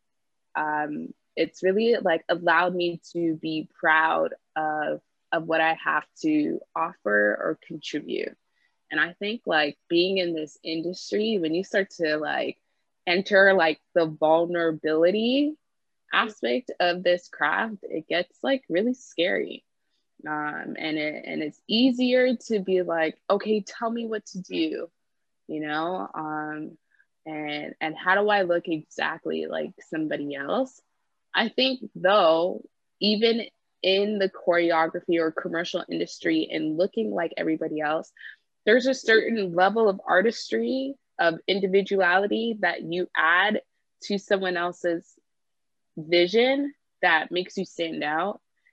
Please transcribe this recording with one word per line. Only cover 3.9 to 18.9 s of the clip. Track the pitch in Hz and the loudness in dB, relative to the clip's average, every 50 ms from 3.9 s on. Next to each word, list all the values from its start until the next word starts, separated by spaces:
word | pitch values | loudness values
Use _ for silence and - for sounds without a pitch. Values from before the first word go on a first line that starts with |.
| 156 160 160 160 165 160 160 156 - - _ _ _ | 4 4 4 2 2 0 0 -2 -4 -10 _ _ _
of, | 156 156 156 156 156 151 151 151 151 - _ _ _ _ _ | -4 -4 -2 -2 -2 -2 -4 -4 -6 -10 _ _ _ _ _
of | 165 165 165 | -4 -4 -2
what | 160 160 160 | 0 0 2
I | 160 160 156 - - | 2 2 0 0 -2
have | 156 156 151 - - _ - | -2 -2 -2 -2 -6 _ -4
to | - 156 156 151 147 165 165 - - _ _ | 0 2 2 2 2 0 -2 -4 -8 _ _
offer | 165 160 170 - - _ 208 208 208 208 - - - | -4 -4 -4 -6 -6 _ 0 2 4 4 2 2 0
or | - - 160 - - | -2 -4 -4 -4 -8
contribute. | - 165 156 - - - 147 - - - 50 50 - - _ _ _ _ _ _ _ _ _ _ _ | -14 -14 -12 -10 -8 -8 -8 -6 -6 -6 -6 -6 -6 -10 _ _ _ _ _ _ _ _ _ _ _
And | 151 151 | -2 -2
I | 156 175 180 _ | -2 -2 -4 _
think, | 202 208 226 233 - | -8 -6 -6 -6 -2
like, | - 165 156 147 - - - _ - | 0 2 2 2 0 -2 -8 _ 0
being | 170 170 180 190 190 | 2 2 4 4 2
in | 190 180 175 165 | 0 0 -2 -2
this | 156 156 151 - _ - | -4 -6 -10 -12 _ -10
industry, | 160 165 165 160 175 185 - - - 202 208 214 226 220 185 | -8 -6 -6 -6 -6 -8 -8 -8 -4 -2 -2 0 0 0 0
when | 160 156 160 | 0 0 -2
you | 180 196 | -2 -4
start | - - 202 196 - - | -2 -2 -2 -2 -4 -4
to, | - 165 151 151 | -4 -2 -2 -2
like, | 156 147 147 139 131 123 135 - _ _ _ _ _ _ _ _ _ _ | -2 -2 -4 -4 -4 -4 -6 -8 _ _ _ _ _ _ _ _ _ _
enter, | 180 175 190 190 - 208 190 196 196 190 | -2 0 0 0 4 6 6 8 8 6
like, | 185 165 160 151 - _ _ _ | 6 4 2 2 -2 _ _ _
the | 175 165 | 2 2
vulnerability | 160 156 - 160 156 160 165 170 170 175 170 165 165 156 151 - 156 156 160 170 180 202 220 226 240 262 285 294 302 311 - _ _ _ _ _ _ _ _ _ _ - | 2 0 0 2 4 4 4 4 0 0 0 0 0 -2 -2 -2 0 2 4 4 4 4 2 0 2 2 2 0 0 -4 -8 _ _ _ _ _ _ _ _ _ _ 0
aspect | 190 233 220 208 - - 233 247 254 - - - - | 0 0 -2 -4 -6 -2 -2 -2 -2 -4 -6 -2 0
of | 180 175 175 180 185 | 0 0 0 2 2
this | 180 175 180 - | 2 2 2 -2
craft, | - - - 147 151 175 196 220 226 208 - - | -10 -6 -2 -2 0 0 0 -2 -4 -6 -12 -12
it | - - 160 - | -10 -8 -8 -6
gets, | - 160 175 180 - _ _ | -4 -4 -4 -4 -4 _ _
like, | - 262 277 262 - - | -2 -2 -2 -2 -2 -2
really | 160 180 220 247 | -2 0 0 0